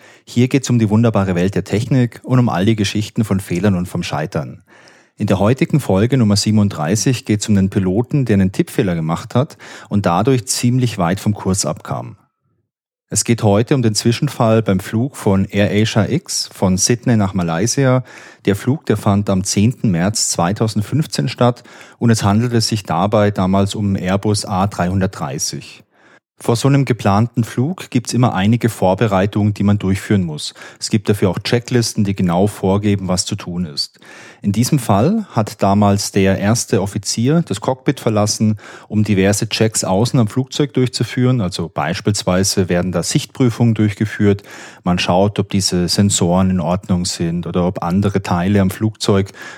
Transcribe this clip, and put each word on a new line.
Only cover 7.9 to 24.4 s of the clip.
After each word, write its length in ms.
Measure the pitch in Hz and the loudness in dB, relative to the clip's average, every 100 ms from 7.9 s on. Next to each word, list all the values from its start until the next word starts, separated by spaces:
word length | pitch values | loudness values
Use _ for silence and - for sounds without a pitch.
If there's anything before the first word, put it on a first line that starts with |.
| 95 123 147 127 | -2 0 0 2
der 100 | 101 | 2
einen 160 | 95 | 2
Tippfehler 420 | - - - 104 | 0 -2 0 -2
gemacht 400 | 85 80 85 - | 0 -2 -4 -2
hat 240 | 120 131 - - - - | -2 -2 -6 -20 -18 -4
und 160 | 104 95 | -2 0
dadurch 400 | 87 117 131 - | 2 2 0 -2
ziemlich 540 | - 123 127 123 98 | -2 0 2 0 0
weit 200 | 85 95 | -2 -2
vom 140 | 107 | -2
Kurs 320 | 101 - 92 73 | -2 -2 -2 -2
abkam. 500 | 80 - 65 62 - _ _ _ _ _ _ _ _ - | -6 -8 -10 -10 -16 _ _ _ _ _ _ _ _ -8
Es 120 | 95 | -4
geht 180 | - 117 | -2 0
heute 320 | 110 101 120 | 2 2 2
um 80 | 143 | 2
den 140 | 113 107 | 0 0
Zwischenfall 680 | 120 120 147 - 117 113 | 0 0 -2 0 2 2
beim 180 | 110 95 | 2 -2
Flug 380 | - 110 131 - | -2 -4 -4 -4
von 280 | - 95 95 | 0 0 0
AirAsia 640 | 101 98 98 110 117 98 | 0 0 2 0 0 0
X 380 | 180 - - - | -2 -4 -8 -8
von 240 | - 190 185 | -2 0 2
Sydney 400 | - 120 - 113 | 2 0 2 2
nach 160 | 95 | 2
Malaysia. 680 | 95 85 82 113 - 131 127 123 - - - - | -2 -2 0 0 2 2 2 -2 -14 -20 -6 -2
Der 100 | 98 | 0
Flug, 300 | - 151 - | 0 -4 -2
der 120 | 110 | -2
fand 340 | - 101 101 | 2 0 2
am 120 | 95 | 0
zehnten 460 | 92 - 107 - 117 | 0 2 2 2 0
März 400 | 85 92 107 - | 0 0 -2 -4
zweitausendfünfzehn 1000 | - 92 101 113 107 101 135 156 - 143 | 0 0 0 -2 -2 -2 -2 -2 -2 -4
statt 360 | - 120 120 - - - - | 2 0 0 -8 -20 -20 -2
und 140 | 120 | 0
es 100 | 110 | 2
handelte 400 | 104 104 123 117 | 2 2 2 0
sich 220 | 110 110 | 0 -2
dabei 480 | - 82 101 107 104 | -2 0 2 2 2
damals 420 | 101 92 98 98 | 2 0 2 0
um 220 | - 101 98 | -2 -2 -2
Airbus 500 | 90 98 107 104 | -2 -2 0 -2